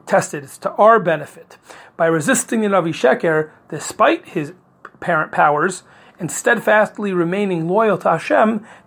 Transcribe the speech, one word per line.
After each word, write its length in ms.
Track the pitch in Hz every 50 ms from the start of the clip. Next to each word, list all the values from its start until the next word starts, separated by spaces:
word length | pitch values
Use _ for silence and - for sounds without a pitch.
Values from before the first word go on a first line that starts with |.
| -
tested. 400 | - 196 190 - - - 147 139
It's 140 | - - -
to 140 | - 196
our 280 | - - 208 220 233 220
benefit. 560 | 170 175 160 151 143 - - - - - - _ _ - - - - - _
By 100 | - 165
resisting 540 | 165 165 160 143 233 254 - - - 247 226
the 80 | 214 202
Navi 240 | 196 185 160 170
Sheker, 580 | 160 - - - - 240 - 170 156 156 156 - - _ _ -
despite 580 | 165 147 - - - - 214 285 330 330 - -
his 240 | - 175 147 139 - _ _ _ _ _ - - _ -
parent 320 | - - 151 156 - -
powers, 520 | - - 170 151 147 147 160 196 185 - - _ - - - - _ -
and 120 | 185 151
steadfastly 800 | - - - 240 233 208 - 214 214 214 208 202 - - 208 202
remaining 560 | 185 175 165 170 180 202 208 196 180 165 160 170
loyal 300 | 185 196 226 214 190 -
to 120 | - 196
Hashem, 540 | 175 160 - - 196 - 226 214 233 208 - - - - _